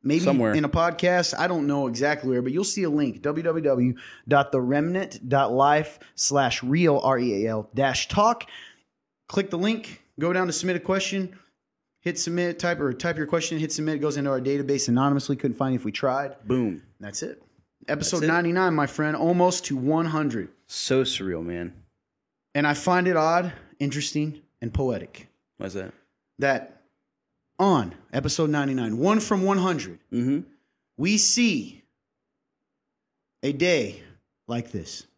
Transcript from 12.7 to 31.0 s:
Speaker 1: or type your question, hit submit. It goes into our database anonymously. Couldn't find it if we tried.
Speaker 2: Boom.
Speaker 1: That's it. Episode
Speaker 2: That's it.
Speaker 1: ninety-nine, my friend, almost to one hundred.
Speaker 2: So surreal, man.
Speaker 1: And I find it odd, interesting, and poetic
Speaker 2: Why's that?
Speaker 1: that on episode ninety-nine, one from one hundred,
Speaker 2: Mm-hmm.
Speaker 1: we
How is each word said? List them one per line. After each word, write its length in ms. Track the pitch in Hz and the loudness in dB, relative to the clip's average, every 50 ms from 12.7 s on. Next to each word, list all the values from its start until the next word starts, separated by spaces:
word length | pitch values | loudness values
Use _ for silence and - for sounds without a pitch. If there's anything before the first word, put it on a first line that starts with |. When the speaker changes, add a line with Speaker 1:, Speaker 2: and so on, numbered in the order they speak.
| 170 147 | 0 0
Speaker 1:
or 140 | 147 135 123 | -2 -2 -2
type 240 | - - 170 160 160 | -2 -4 -4 -2 -2
your 80 | 151 | -2
question, 320 | 143 170 165 165 - 165 156 | -2 -2 -2 -2 -2 -4 -4
hit 120 | 156 151 | -4 -4
submit. 240 | - - 151 156 156 | -4 -4 -2 -2 -2
It 20 | 143 | 0
goes 180 | 143 151 139 | -2 -2 -2
into 140 | 143 139 139 | -2 -2 0
our 100 | 135 131 | -2 0
database 480 | 123 135 143 143 139 131 143 135 - - | 0 -2 -2 -2 0 -2 -2 -2 0 0
anonymously. 480 | 120 127 135 143 143 139 131 - 139 | 2 2 4 2 2 0 0 -2 -4
Couldn't 220 | - - 135 113 - | -2 -2 -4 -2 0
find 160 | 135 131 131 | -2 0 0
it 20 | |
if 80 | 120 - | -2 -2
we 80 | - | -6
tried. 420 | 101 - - 131 127 135 143 135 - - 113 104 | -6 -2 0 0 0 0 -4 -6 -8 -12 -4 -2
Speaker 2:
Boom. 340 | 127 127 120 104 87 73 - _ _ _ | 0 0 0 -2 -4 -6 -14 _ _ _
Speaker 1:
That's 240 | 101 101 101 - | -14 -10 -10 -8
it. 200 | - - - - _ _ _ _ _ _ _ _ - | -10 -10 -12 -14 _ _ _ _ _ _ _ _ -6
Episode 340 | - 147 147 160 - - 165 | -6 -4 -2 -2 -2 -2 0
Speaker 2:
That's 40 | 156 160 | 0 2
it. 20 | |
Speaker 1:
ninety-nine, 400 | 165 175 175 170 170 185 190 180 160 | 2 2 2 2 2 2 2 2 2
my 120 | 151 143 | 2 0
friend, 280 | 139 - - 156 151 156 | 0 -2 -2 -2 -2 0
almost 520 | - 160 165 175 175 175 180 175 - - | 0 2 2 4 4 4 2 2 0 -4
to 100 | - 147 | -4 -4
one 300 | 131 127 139 156 160 160 | -2 0 0 0 2 0
hundred. 420 | 160 156 156 151 143 117 110 87 - - _ _ | 0 -2 -2 -2 -2 -2 -4 -6 -8 -14 _ _
Speaker 2:
So 360 | _ - - - - 131 131 | _ -10 -8 -2 0 2 2
surreal, 420 | 131 117 - - 95 95 87 80 82 | 2 0 -2 -4 -4 -4 -4 -4 -6
man. 300 | 87 87 85 87 87 - - - _ _ _ _ _ _ _ _ _ _ _ _ _ _ | -6 -6 -8 -8 -10 -12 -16 -20 _ _ _ _ _ _ _ _ _ _ _ _ _ _
Speaker 1:
And 120 | 143 147 | 0 2
I 60 | 147 | 2
find 340 | 143 147 - 185 180 180 180 | 0 0 0 2 2 4 4
it 120 | 185 175 160 | 2 2 4
odd, 340 | 156 160 165 175 180 180 - - - - - _ | 2 4 2 2 0 -2 -8 -12 -20 -20 -6 _
interesting, 640 | 143 139 127 147 143 - - 151 151 156 147 - _ _ _ _ | -4 -2 -2 -4 -6 -4 -2 -2 -2 -2 -6 -12 _ _ _ _
and 100 | 117 117 | -10 -6
poetic 560 | 107 - 139 127 117 95 87 - - - - _ _ _ _ _ _ _ | -2 -2 -2 -2 -2 -4 -8 -12 -18 -20 -20 _ _ _ _ _ _ _
Speaker 2:
Why's 160 | 95 98 92 | -10 -8 -8
that? 180 | 98 95 92 - _ _ _ _ _ _ _ _ - | -8 -10 -10 -16 _ _ _ _ _ _ _ _ -2
Speaker 1:
that 400 | 139 139 131 113 - - - _ _ _ _ _ _ _ _ _ _ _ _ _ _ _ _ - | 0 2 2 0 -2 -10 -20 _ _ _ _ _ _ _ _ _ _ _ _ _ _ _ _ 2
on 340 | 185 202 185 139 104 87 85 - - _ | 4 4 4 4 2 -2 -8 -14 -16 _
episode 380 | - 127 135 151 - - 160 151 | -4 -2 -2 -2 0 0 0 2
ninety-nine, 480 | 151 147 143 139 135 131 120 110 107 120 | 2 0 0 0 -2 -2 -2 -2 -2 0
one 220 | 147 190 214 220 | 2 2 2 2
from 220 | 220 - 214 190 185 | 2 0 0 2 2
one 140 | 196 196 190 | 2 2 2
hundred, 420 | 180 190 175 139 101 95 85 - _ _ | 2 0 0 -2 -6 -10 -14 -18 _ _
Speaker 2:
Mm-hmm. 280 | - 120 120 131 139 160 - - _ _ _ _ _ _ _ _ _ | -4 -2 0 0 0 -2 -4 -8 _ _ _ _ _ _ _ _ _
Speaker 1:
we 220 | - | -4